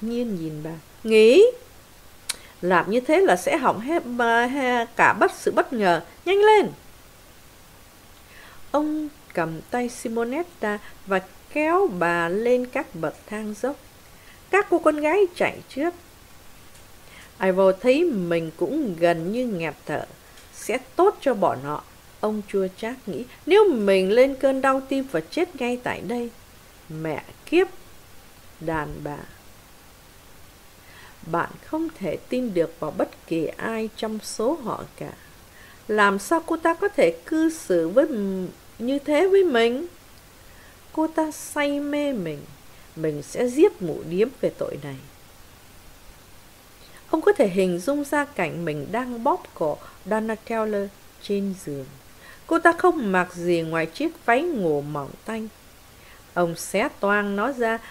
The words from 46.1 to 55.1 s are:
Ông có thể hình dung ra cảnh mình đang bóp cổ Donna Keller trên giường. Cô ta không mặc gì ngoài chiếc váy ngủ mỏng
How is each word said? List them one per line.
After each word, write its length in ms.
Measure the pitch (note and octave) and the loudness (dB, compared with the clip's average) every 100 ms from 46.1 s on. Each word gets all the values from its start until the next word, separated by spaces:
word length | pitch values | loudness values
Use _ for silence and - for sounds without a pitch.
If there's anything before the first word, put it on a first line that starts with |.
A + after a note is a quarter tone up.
| - - - - - - - - - - | -20 -20 -20 -20 -20 -20 -20 -20 -20 -6
Ông 100 | D#4+ | 0
có 120 | F4+ | 2
thể 160 | G4+ G#3 | 4 2
hình 300 | F#3 F#3 F3 | 2 2 0
dung 260 | F#3 C#4+ | -2 -2
ra 200 | C#4+ D4 | 0 -2
cảnh 400 | C#4 - E3 D3+ | -2 -2 -4 -4
mình 240 | E3 D3 C#3 | -6 -6 -6
đang 320 | A3 B3+ B3 | -6 -6 -4
bóp 180 | C4 F4+ - | 0 -2 -4
cổ 240 | - D#3 - - - | -6 -4 -4 -10 -14
Donna 300 | F#3+ A3 A3 | -4 -4 -2
Keller 540 | G#3+ - A3+ A3 G3+ G3 - - - | -6 -6 -4 -2 -2 -4 -10 -20 -14
trên 320 | - G3+ G3 F#3 | -4 -4 -2 -6
giường. 220 | - C#3 C3+ - - - - - - | -8 -10 -10 -16 -20 -20 -20 -14 -2
Cô 120 | E4 | 2
ta 140 | E4+ | 4
không 400 | E4+ F#4 D#4+ G#3 | 4 2 2 2
mặc 220 | F#3 F3 | 0 0
gì 280 | F3 F3 E3+ | -4 -2 0
ngoài 240 | D#3+ E3 D#3+ | 0 -2 -4
chiếc 400 | - D#4+ - - | -2 -4 -4 0
váy 160 | A#3+ | 2
ngủ 380 | F4 C4 E3+ D3 | 2 -2 0 0
mỏng 300 | D3 D3+ C#3 | -2 -8 -8